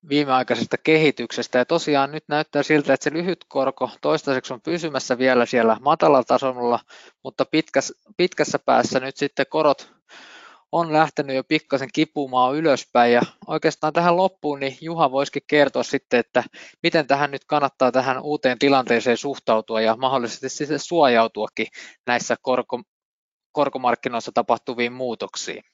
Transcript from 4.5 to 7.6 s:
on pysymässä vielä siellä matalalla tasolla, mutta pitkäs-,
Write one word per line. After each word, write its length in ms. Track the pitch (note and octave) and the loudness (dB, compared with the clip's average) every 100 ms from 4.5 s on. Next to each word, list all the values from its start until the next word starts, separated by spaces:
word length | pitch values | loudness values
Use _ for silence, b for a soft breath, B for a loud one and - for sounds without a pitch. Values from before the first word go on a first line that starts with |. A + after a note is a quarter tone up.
on 80 | B2+ | -10
pysymässä 560 | - F3 E3 C3+ - B2 | -6 -6 -4 -6 -4 0
vielä 280 | C3 B2+ | 4 4
siellä 320 | A#2 B2 A2+ A2 | 2 2 2 2
matalalla 420 | C3+ D#3+ E3 C3+ | 0 2 4 4
tasolla, 560 | A#2+ B2+ C3 B2 A#2+ A#2 _ B B _ | 4 0 0 -2 -2 -2 _ B B _
mutta 220 | - - | -16 -6
pitkäs-, 640 | - D#3 | -2 -2